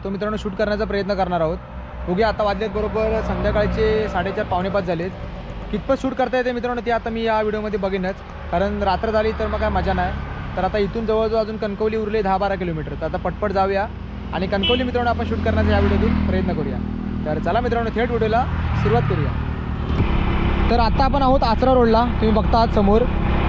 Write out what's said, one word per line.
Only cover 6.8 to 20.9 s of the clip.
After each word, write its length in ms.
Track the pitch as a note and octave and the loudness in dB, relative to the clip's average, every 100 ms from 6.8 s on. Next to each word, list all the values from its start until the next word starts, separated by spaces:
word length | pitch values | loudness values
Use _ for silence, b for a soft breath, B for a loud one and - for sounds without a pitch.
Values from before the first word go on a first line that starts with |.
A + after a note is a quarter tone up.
| A3 | 0
ते 40 | |
आता 200 | A3+ A#3 | -2 -2
मी 120 | A3+ | -2
या 180 | A3+ A3 | 0 0
व्हिडिओमध्ये 380 | G#3+ G#3+ G#3+ G3+ | 0 -2 -2 -2
बघेनच, 360 | F#3+ F#3+ F#3 G3 - - - | -2 -2 -2 -6 -10 -12 -4
कारण 300 | F3 G3+ G#3 | 0 0 0
रात्र 280 | G3 F3+ A3+ | 0 0 0
झाली 220 | G#3+ A3 | 0 0
तर 140 | A3 G#3+ | 0 -2
मग 120 | G#3+ | 0
काय 100 | G#3+ | 0
मजा 240 | F#3+ F3+ | 0 0
नाही. 200 | F3+ F3+ - - - - F3+ | 0 -2 -4 -8 -8 -8 -2
तर 80 | |
आता 140 | F3+ G#3 | 0 0
इथून 280 | G3+ A3+ A3 | -2 -2 0
जवळजवळ 340 | A3 A3 A3+ | 2 2 0
अजून 160 | A3 A3 | 0 -2
कणकवली 400 | G#3+ G3+ A3 A3 | -4 -2 0 0
उरले 260 | G#3 A3 | -2 0
दहा 140 | F#3+ F#3+ | 2 2
बारा 180 | G3+ | 0
किलोमीटर. 380 | F#3+ F3+ D#3 C#3+ D3 | -2 -2 -4 -4 -4
तर 40 | |
आता 140 | D#3+ F3 | -4 -4
पटपट 340 | F#3 D#3+ G#3 | -4 -2 -2
जाऊया 340 | F#3+ F#3+ G3 A3 - - - - | 0 2 0 -2 -6 -10 -10 -6
आणि 120 | E3 F#3 | -4 -2
कणकवली 360 | G3+ A3 B3+ | 0 2 0
मित्रांनो 280 | B3 A#3+ A#3+ | 0 0 0
आपण 140 | A3+ | 0
शूट 140 | G#3+ A3+ | -2 -2
करण्याचा 320 | A3+ G#3+ G#3+ | 0 2 2
या 80 | G3+ | 4
व्हिडिओतून 480 | G3+ G3 A3 A#3+ G3+ | 4 2 2 2 2
प्रयत्न 260 | F#3 F#3 | 0 0
करूया. 240 | E3 C#3+ - - - - - D3+ | -2 -2 -4 -6 -6 -6 -4 -4
तर 120 | D3+ | -2
चला 220 | - G#3+ | 0 0
मित्रांनो 300 | B3 A#3 A3+ | 0 0 -2
थेट 140 | G#3 A#3+ | -2 0
व्हिडिओला 360 | A#3 A3 A3+ C4 - - - | 0 2 0 0 -2 -2 0
सुरुवात 200 | - D3+ | 2 2
करूया. 280 | D3 C#3+ - - - - - - - - - - - - - - - | 2 0 0 -2 -4 -6 -6 -6 -2 0 2 2 2 2 2 2 4
तर 80 | A#3 | 4
आता 260 | A3+ | 4